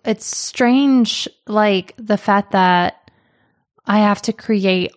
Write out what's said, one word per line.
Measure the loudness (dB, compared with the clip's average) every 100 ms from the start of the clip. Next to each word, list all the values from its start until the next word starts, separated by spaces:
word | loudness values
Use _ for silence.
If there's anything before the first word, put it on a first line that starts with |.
| -6
it's | -6 -6
strange, | -6 -8 -2 2 2 4 2 0 -4 -10 -14 -4
like, | 0 0 0 -4 -12
the | -4 -2
fact | 0 0 0
that | 0 2 2 0 -6 _ _ _ _ _ _ _ _ -2
I | 2
have | 2 0
to | -4
create | -6 -2 0 0 -2 -4